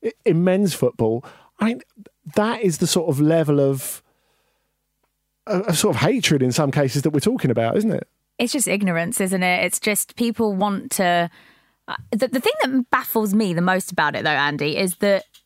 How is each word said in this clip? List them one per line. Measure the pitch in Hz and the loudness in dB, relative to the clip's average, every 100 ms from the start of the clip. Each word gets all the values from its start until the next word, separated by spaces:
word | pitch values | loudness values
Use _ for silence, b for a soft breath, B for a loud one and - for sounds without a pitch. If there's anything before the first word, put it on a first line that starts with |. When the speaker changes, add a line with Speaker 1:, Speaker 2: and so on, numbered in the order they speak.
Speaker 1:
i-, | 226 - | -8 -2
in | 226 165 | 0 2
men's | 180 185 202 | 4 2 0
football." | - 123 - 113 117 B B B _ | 2 0 2 0 0 B B B _
I | 214 | -4
mean, | 262 - - - _ 160 | -4 -10 -20 -20 _ -4
that | 208 214 233 | -2 0 0
is | 202 151 | -2 0
the | 175 | 0
sort | 185 160 | 0 0
of | 139 | 2
level | 151 165 151 143 | 2 4 2 2
of, | 139 135 - - _ _ _ _ _ _ _ _ _ _ _ _ _ _ - | 2 0 -6 -12 _ _ _ _ _ _ _ _ _ _ _ _ _ _ -4
of, | 185 214 | -2 0
of | 160 | 0
sort | 214 123 | 0 2
of | |
hatred | 156 254 - 143 | 0 0 0 0
in | 127 | 2
some | 120 143 | 2 0
cases | 147 135 143 | 2 0 0
that | 151 | 0
we're | 151 | 0
talking | 208 254 135 | 0 0 0
about, | 113 113 - | 0 0 0
isn't | 220 | 0
it? | 165 - _ _ - | -2 -6 _ _ -6
Speaker 2:
It's | 240 | -4
just | 285 196 | -2 -2
ignorance, | 196 196 165 170 - | 0 0 0 -2 -2
isn't | 190 190 | -2 0
it? | 180 180 | 0 0
It's | 180 - | 0 -2
just | 214 202 - - | -2 -2 -4 -4
people | 233 226 220 | -4 0 -2
want | 190 208 196 - | 0 -2 -2 -6
to, | - 180 175 170 b b b b b - | -2 2 2 0 b b b b b -14
uh, | - - | -14 -6
the, | 208 254 | -2 -2
the | 254 | 0
thing | 415 622 | 0 0
that | 254 262 247 | 0 0 0
baffles | 254 - 226 214 | -2 -2 -2 0
me | 208 208 | 2 2
the | 165 | 0
most | 180 185 - | 2 0 -2
about | 175 151 | -2 0
it, | 110 | 0
though, | 151 | -2
Andy, | 143 143 147 147 151 | 0 0 -2 -2 -2
is | 190 - | -2 0
that | 202 190 - _ | 0 0 -2 _